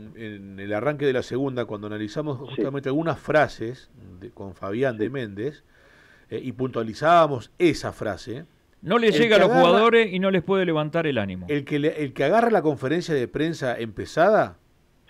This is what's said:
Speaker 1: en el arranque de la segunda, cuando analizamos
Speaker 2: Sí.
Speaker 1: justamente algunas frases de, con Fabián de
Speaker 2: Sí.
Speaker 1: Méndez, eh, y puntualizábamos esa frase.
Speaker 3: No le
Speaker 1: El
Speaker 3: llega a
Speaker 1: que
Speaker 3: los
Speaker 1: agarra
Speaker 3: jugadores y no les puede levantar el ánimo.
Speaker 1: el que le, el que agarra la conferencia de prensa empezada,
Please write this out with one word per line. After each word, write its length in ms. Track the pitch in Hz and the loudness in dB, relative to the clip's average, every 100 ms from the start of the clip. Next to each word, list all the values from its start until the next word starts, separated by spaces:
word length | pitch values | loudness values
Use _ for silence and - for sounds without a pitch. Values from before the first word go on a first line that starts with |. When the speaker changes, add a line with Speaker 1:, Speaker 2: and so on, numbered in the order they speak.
| 110 113 | -18 -14
Speaker 1:
en 440 | 110 101 98 98 | -14 -12 -14 -12
el 120 | 101 | -6
arranque 320 | 104 127 147 139 | -4 -2 -2 0
de 80 | |
la 80 | 123 | 0
segunda, 420 | - 123 139 123 | -2 -4 -4 -4
cuando 220 | 113 104 104 | -6 -8 -8
analizamos 520 | 107 107 160 151 127 | -8 -8 -6 -6 -8
Speaker 2:
Sí. 180 | 135 - | -10 -6
Speaker 1:
justamente 340 | 139 139 147 | -4 -4 -4
algunas 280 | 147 165 135 | -2 -2 -4
frases 720 | - 147 127 - 113 131 - 123 95 92 | 0 2 2 -2 -10 -10 -18 -20 -20 -18
de, 100 | 101 | -18
con 240 | - 98 | -14 -16
Fabián 440 | 87 98 113 131 110 | -10 -6 -4 -4 -4
de 80 | 101 | -4
Speaker 2:
Sí. 40 | |
Speaker 1:
Méndez, 540 | 135 110 98 131 147 _ _ _ _ _ _ - | -6 -10 -8 -8 -10 _ _ _ _ _ _ -12
eh, 100 | 117 | -10
y 100 | 135 | -8
puntualizábamos 1000 | 110 127 117 113 101 151 170 151 127 - - | -6 -6 -4 -6 -2 4 6 6 0 -8 0
esa 340 | 175 - 110 | 2 2 -4
frase. 540 | - 110 92 - 127 - _ _ _ | -6 -6 -6 -8 -12 -14 _ _ _
Speaker 3:
No 160 | 165 233 | 0 2
le 100 | 226 | 4
Speaker 1:
El 40 | |
Speaker 3:
llega 220 | 170 233 208 | 4 6 6
a 20 | |
Speaker 1:
que 60 | |
Speaker 3:
los 60 | 208 | 6
Speaker 1:
agarra 160 | 254 262 | 6 6
Speaker 3:
jugadores 440 | 208 226 233 214 | 6 6 6 4
y 60 | 185 | 2
no 120 | 190 | 2
les 120 | 190 | 0
puede 220 | 185 190 | 2 0
levantar 420 | 180 156 151 170 160 | 2 0 0 -2 0
el 120 | 120 | 0
ánimo. 280 | 101 90 90 | -2 -4 -4
Speaker 1:
el 160 | 147 | -4
que 140 | 135 151 | -2 0
le, 240 | 151 151 | 0 -2
el 100 | 139 | -6
que 100 | - | 0
agarra 260 | 139 220 233 | 2 4 4
la 120 | 208 | 4
conferencia 520 | 151 139 131 170 165 | 2 0 0 -2 0
de 140 | 143 117 | -2 -2
prensa 500 | 135 160 165 131 117 | -2 -2 -2 -4 -4
empezada, 800 | 117 101 95 - 190 202 113 87 _ _ _ _ | -6 -8 -6 2 4 4 2 -4 _ _ _ _